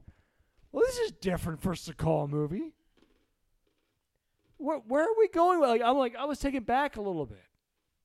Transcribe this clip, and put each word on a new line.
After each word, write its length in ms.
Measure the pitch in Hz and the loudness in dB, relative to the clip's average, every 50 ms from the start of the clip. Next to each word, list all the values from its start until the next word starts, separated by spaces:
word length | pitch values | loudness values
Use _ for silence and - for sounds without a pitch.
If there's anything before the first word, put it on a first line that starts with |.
| - - - _ _ _ _ _ _ _ _ _ - _ | -20 -20 -20 _ _ _ _ _ _ _ _ _ -20 _
"Well, 140 | - 277 453 | 2 2 2
this 120 | 523 494 494 | 2 2 -2
is 140 | 453 415 | -4 -4
different 500 | - - - 190 180 156 - 170 160 147 | -4 -4 -4 -2 -2 -2 -4 -6 -6 -4
for 100 | - 185 | -4 -4
a 40 | 170 | -4
Seagal 520 | - - 170 147 - 156 160 160 151 147 147 | -4 -8 -14 -8 -4 0 0 0 0 0 -2
movie." 460 | 143 151 151 147 170 220 330 320 - _ _ _ _ _ _ _ _ _ _ _ _ _ _ _ _ _ _ _ _ _ _ _ _ _ _ _ _ _ _ _ _ _ _ _ _ - | -2 -2 -2 -2 -4 -6 -6 -8 -12 _ _ _ _ _ _ _ _ _ _ _ _ _ _ _ _ _ _ _ _ _ _ _ _ _ _ _ _ _ _ _ _ _ _ _ _ -8
Where, 200 | 294 277 320 269 | -6 -4 -4 -6
where 260 | 220 214 254 294 320 | -4 -2 0 0 2
are 140 | 392 453 440 | 2 4 4
we 100 | 440 370 | 2 4
going? 320 | - 330 339 359 370 339 | 4 4 4 4 6 4
Like, 200 | 294 247 233 233 | 4 4 4 4
I'm 140 | 233 233 262 | 4 4 4
like, 180 | 285 262 240 233 | 2 2 0 -2
I 120 | 233 269 | -6 -6
was 120 | 302 285 - | -6 -4 -2
taken 220 | - 277 262 269 | -2 -2 -2 -2
back 340 | 214 233 233 262 294 277 - | -2 0 0 2 0 0 -4
a 40 | 220 | -6
little 240 | 202 196 180 160 143 | -6 -4 -4 -4 -6
bit. 180 | 113 104 92 _ _ _ _ _ _ _ _ _ _ _ _ | -8 -10 -20 _ _ _ _ _ _ _ _ _ _ _ _